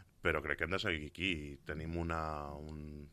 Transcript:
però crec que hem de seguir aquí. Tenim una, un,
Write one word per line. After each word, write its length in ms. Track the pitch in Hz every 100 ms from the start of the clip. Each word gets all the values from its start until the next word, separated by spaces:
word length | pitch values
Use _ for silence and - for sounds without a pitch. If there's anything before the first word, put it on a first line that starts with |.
| - -
però 200 | 87 78
crec 160 | 73 71
que 60 |
hem 60 | 82
de 80 | 95
seguir 280 | 104 82 73
aquí. 500 | - 92 82 73 71
Tenim 320 | - 78 80 85
una, 560 | 82 82 80 76 73
un, 540 | 73 76 76 76 73 73